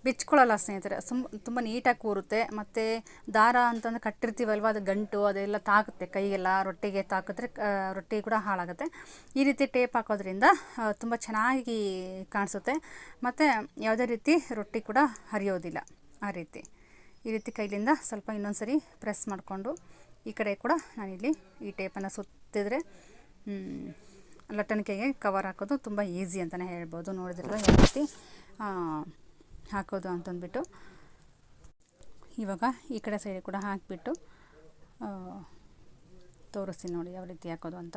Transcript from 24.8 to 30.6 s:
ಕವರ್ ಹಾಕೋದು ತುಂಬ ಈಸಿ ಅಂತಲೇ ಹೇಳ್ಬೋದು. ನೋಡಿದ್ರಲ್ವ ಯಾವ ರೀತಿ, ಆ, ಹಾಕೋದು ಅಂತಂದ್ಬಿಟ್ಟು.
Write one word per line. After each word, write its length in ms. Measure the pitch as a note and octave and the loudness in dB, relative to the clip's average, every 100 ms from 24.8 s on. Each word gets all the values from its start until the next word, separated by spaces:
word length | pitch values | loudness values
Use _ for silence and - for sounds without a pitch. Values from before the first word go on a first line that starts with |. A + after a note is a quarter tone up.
| G#3 G3 B3+ | -2 -2 -2
ಕವರ್ 340 | C4+ G#3 F#3+ F#3+ | 0 0 0 -2
ಹಾಕೋದು 320 | F#3+ G3+ C#4 | -6 -4 -2
ತುಂಬ 240 | A3+ G#3 | -2 -2
ಈಸಿ 380 | G3+ F3 F#3+ F#3 | -2 -2 -4 -2
ಅಂತಲೇ 260 | E3+ F3+ F#3 | -4 -4 -6
ಹೇಳ್ಬೋದು. 460 | F3 E3 E3 E3+ | -6 -8 -8 -8
ನೋಡಿದ್ರಲ್ವ 420 | F#3+ F3+ F3 - | -8 -8 -8 -4
ಯಾವ 220 | G#3+ G#3 - | 2 8 10
ರೀತಿ, 360 | - C4+ D4 - - - - - | 10 8 0 -2 -16 -20 -20 -6
ಆ, 40 | G#3 F#3+ E3+ D#3 D#3 - - - - - - | -4 -2 -2 -2 -6 -14 -20 -20 -20 -20 -6
ಹಾಕೋದು 360 | G3+ F#3+ G3 F#3 | -6 -4 -6 -4
ಅಂತಂದ್ಬಿಟ್ಟು. 560 | F3 F3 F3+ F3 B3 | -6 -6 -8 -6 -6